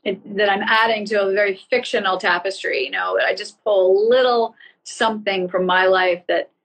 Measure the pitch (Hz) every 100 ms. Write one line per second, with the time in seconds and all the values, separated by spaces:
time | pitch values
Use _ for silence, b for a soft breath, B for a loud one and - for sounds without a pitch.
0 | 214 196 - 196 208 196 214 220 208 220
1 | 208 214 196 196 202 190 - 247 247 220
2 | 190 185 202 175 196 190 - 147 131 185
3 | 185 190 - 190 208 _ - 202 185 196
4 | 220 254 254 240 226 B B B - -
5 | 226 214 214 190 180 185 185 185 185 185
6 | 185 175 - 170 - _